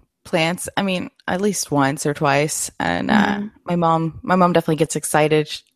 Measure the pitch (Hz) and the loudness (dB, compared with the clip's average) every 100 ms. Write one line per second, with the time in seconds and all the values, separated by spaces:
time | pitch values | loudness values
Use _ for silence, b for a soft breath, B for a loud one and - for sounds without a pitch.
0 | _ _ - 175 160 180 - - 196 180 | _ _ -4 0 0 -2 -6 -4 -2 -2
1 | - _ - 185 208 185 - 143 135 - | -6 _ -6 -2 0 -2 -2 2 2 0
2 | 151 143 147 139 151 - - - - 87 | -2 0 2 2 0 -4 -8 -4 -2 -2
3 | - - - 202 208 _ - 175 165 165 | 2 2 2 0 -6 _ -6 0 2 0
4 | 165 143 - 185 180 170 165 156 156 151 | -2 -6 0 2 4 4 2 0 0 -4
5 | - 156 151 151 151 - _ | 0 2 4 2 -2 -8 _